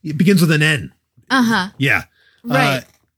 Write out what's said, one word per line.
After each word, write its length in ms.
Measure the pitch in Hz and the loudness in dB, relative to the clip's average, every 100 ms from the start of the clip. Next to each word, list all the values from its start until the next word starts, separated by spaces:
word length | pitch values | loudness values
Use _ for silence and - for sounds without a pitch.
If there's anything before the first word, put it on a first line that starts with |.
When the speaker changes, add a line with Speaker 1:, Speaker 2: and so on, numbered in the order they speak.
Speaker 1:
It 140 | 156 151 | -10 0
begins 240 | 180 190 | 2 4
with 100 | 165 | 2
an 100 | 151 | 2
N. 320 | 151 147 - - _ _ _ | 0 -2 -6 -16 _ _ _
Speaker 2:
Uh-huh. 400 | 262 233 214 185 - | 0 0 -2 -4 -4
Speaker 1:
Yeah. 260 | 135 101 - _ _ _ | -2 -2 -4 _ _ _
Speaker 2:
Right. 360 | 120 131 240 131 | -4 0 0 -2
Speaker 1:
Uh, 20 | - _ _ | -8 _ _